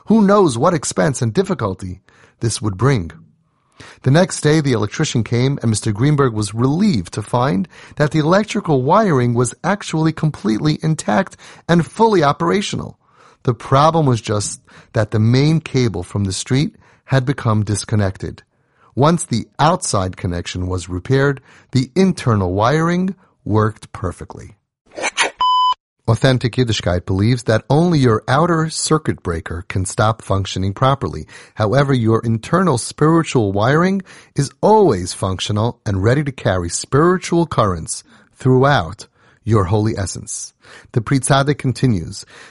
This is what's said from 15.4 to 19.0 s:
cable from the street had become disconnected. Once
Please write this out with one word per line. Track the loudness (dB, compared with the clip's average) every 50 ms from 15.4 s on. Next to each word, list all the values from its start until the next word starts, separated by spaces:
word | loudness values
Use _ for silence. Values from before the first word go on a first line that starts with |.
| 4 2 2 0
cable | -2 -2 -2 0 0 0 -2 -4 -10
from | -6 -4 -4 -2
the | -2 -4
street | -6 -4 -2 0 0 0 -2 -6 _ _ _ _ _ _
had | -2 -2 0 0
become | 0 -4 -2 0 0 0 0 0
disconnected. | -2 -4 -6 -4 -2 -2 0 0 0 -2 -6 -10 -12 -12 -14 _ _ _ _ _ _ _ _ _ _ -2
Once | 2